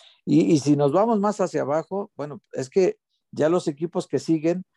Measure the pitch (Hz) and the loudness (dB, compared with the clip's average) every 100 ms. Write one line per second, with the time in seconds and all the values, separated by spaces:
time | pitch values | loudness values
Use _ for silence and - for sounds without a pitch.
0 | - _ - 147 190 156 143 143 143 170 | -20 _ 0 2 4 2 2 2 2 2
1 | 233 214 208 196 180 151 131 156 156 196 | 2 2 0 -2 -2 -2 -2 -4 -4 -8
2 | 202 - 151 202 _ - 131 196 180 - | -8 -10 -12 -12 _ -10 -2 2 2 0
3 | _ _ _ - 151 175 175 143 165 185 | _ _ _ -2 0 2 -2 -6 -6 -6
4 | - 135 - 160 160 180 - | -4 -4 0 0 0 -2 -6